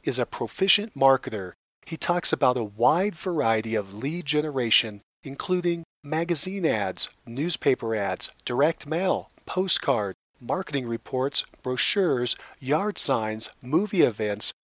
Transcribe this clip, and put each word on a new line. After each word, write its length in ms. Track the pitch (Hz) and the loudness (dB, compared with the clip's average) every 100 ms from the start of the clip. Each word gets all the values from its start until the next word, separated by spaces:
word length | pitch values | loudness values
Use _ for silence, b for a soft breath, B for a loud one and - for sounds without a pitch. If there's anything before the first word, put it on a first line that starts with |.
is 140 | 147 127 | -2 0
a 80 | 120 | 0
proficient 680 | - 117 - 190 - 117 | -4 -8 -2 2 2 0
marketer. 580 | 139 135 135 123 107 92 - _ _ - | 2 4 4 0 -8 -10 -14 _ _ -12
He 100 | 165 | -6
talks 340 | - 175 - | -2 0 2
about 280 | 151 131 123 | 2 2 0
a 60 | |
wide 500 | 107 104 123 165 208 | -4 0 2 2 0
variety 600 | - 190 165 113 110 110 | -4 -4 0 0 0 0
of 200 | 110 98 | -4 -4
lead 320 | 101 135 170 147 | -6 -6 -6 -2
generation, 720 | 151 151 135 117 - 113 104 _ _ | -2 -2 -2 0 0 0 -6 _ _
including 600 | 131 135 - 180 175 170 165 _ | -14 -10 -4 -2 -2 -4 -8 _
magazine 600 | 143 156 170 170 190 196 165 | -6 -4 2 4 4 2 0
ads, 440 | 110 98 95 - _ | 0 -2 0 0 _
newspaper 680 | 120 120 170 - 143 127 113 | -12 -4 0 2 2 0 -2
ads, 360 | 110 98 92 - - | -4 -2 0 -2 -2
direct 420 | - 127 151 - 143 | -6 0 0 -2 -6
mail, 440 | 160 190 104 - _ - | -4 -2 -2 -6 _ -8
postcard, 680 | 185 185 - - 120 101 - _ - | -4 2 2 4 0 -2 -8 _ -14
marketing 440 | 120 165 - 143 120 | -6 -4 -4 -6 -4
reports, 600 | 117 - 127 139 - - - | -8 -6 -4 -2 -2 -2 -6
brochures, 720 | 127 127 - 202 180 127 123 - B B | -6 0 0 2 2 2 0 -2 B B
yard 380 | 131 151 208 170 | -2 -2 0 2
signs, 500 | - 120 110 110 - - | 4 4 -2 -2 -4 -6
movie 400 | 123 156 208 190 | -2 -2 0 2
events, 500 | 131 104 104 104 - - | 2 2 -4 2 2 0